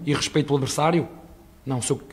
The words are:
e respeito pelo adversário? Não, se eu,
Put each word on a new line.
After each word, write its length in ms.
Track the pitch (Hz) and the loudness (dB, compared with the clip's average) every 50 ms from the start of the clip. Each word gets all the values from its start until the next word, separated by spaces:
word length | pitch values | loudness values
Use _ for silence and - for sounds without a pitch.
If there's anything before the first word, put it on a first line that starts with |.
| - | -2
e 80 | 147 143 | -2 0
respeito 360 | - - - - 156 143 - | 0 0 0 0 0 2 2
pelo 100 | 139 143 | 2 0
adversário? 500 | 127 123 - - 147 160 175 170 123 - - - - - - - - - - - - | 0 0 0 2 2 4 4 2 2 0 -6 -14 -20 -20 -20 -20 -20 -20 -20 -12 -6
Não, 160 | 131 135 123 | -4 -4 -2
se 100 | - - 139 | 0 0 -2
eu, 80 | - - - | -2 -4 -8